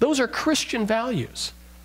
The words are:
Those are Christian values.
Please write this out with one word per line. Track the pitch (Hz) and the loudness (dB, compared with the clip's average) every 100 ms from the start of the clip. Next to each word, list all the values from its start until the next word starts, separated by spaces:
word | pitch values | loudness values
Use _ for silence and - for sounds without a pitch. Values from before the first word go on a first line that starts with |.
Those | 254 277 | 2 4
are | 240 | 0
Christian | - - 302 - 247 | 0 0 0 0 -2
values. | 208 220 247 196 113 - - - - - | 0 0 0 -2 -4 -6 -10 -10 -20 -20